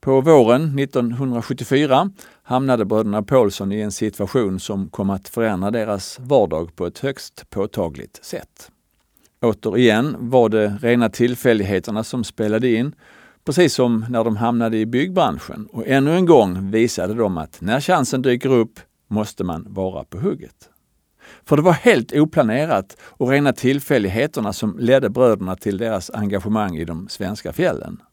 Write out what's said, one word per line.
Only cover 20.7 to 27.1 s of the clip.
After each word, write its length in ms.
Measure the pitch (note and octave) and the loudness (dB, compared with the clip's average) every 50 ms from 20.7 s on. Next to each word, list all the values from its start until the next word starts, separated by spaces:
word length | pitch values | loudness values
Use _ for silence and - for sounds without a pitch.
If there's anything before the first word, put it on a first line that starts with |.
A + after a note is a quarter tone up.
| _ _ _ _ _ _ _ _ _ _ _ - - - _ | _ _ _ _ _ _ _ _ _ _ _ -20 -20 -20 _
För 100 | - D3+ | 0 2
det 80 | C#3+ D3+ | 4 6
var 80 | F#3 | 4
helt 420 | E3 - - B3 A3 C#3 A2+ - - | 4 4 4 4 4 4 2 0 2
oplanerat 840 | C3+ D3+ D#3 - E3+ C#3 A2 A2 C3 D3+ E3 C#3+ G2 F#2+ _ - _ | 2 2 2 2 0 0 2 2 -2 0 0 0 -2 -2 _ -16 _
och 280 | - - - _ C3 B2 | -20 -20 -6 _ -2 2
rena 240 | C3+ C#3+ C#3+ C#3+ B2 | 2 2 2 2 0
tillfälligheterna 1000 | - - B2+ C3+ C#3+ C#3 - D3+ B2 G#2 F#2+ F2+ A2+ C3 D#3+ - - A2 G2+ F#2+ | 0 0 0 0 0 -2 0 0 0 0 0 0 0 -2 -2 -2 -4 -6 -6 -6
som 260 | - - G#2+ F#2+ - | -4 -4 -4 -4 -2
ledde 300 | A#2+ A2+ C3 C3+ - G#2 | 2 4 4 4 4 0
bröderna 460 | G#2 B2 B2+ A#2+ A2 F#2+ F#2+ F#2 F#2 | 0 2 4 4 4 2 -2 -8 -8
till 220 | - - G#2 G2 F#2 | -6 -4 -4 -4 -2
deras 320 | A#2 A2+ A2 G2 G2+ - | -4 -4 -4 -4 -6 -8
engagemang 680 | - A2 G#2 G2+ G2 G2 F2+ G#2+ G#2+ A2 G#2 F#2+ F2 D#2 | -8 -6 -4 -2 -2 -4 -2 -2 -2 -2 -2 -2 -4 -6
i 80 | E2 | -8
de 220 | E2 E2 E2 F#2+ | -8 -8 -10 -10
svenska 440 | G2 | -12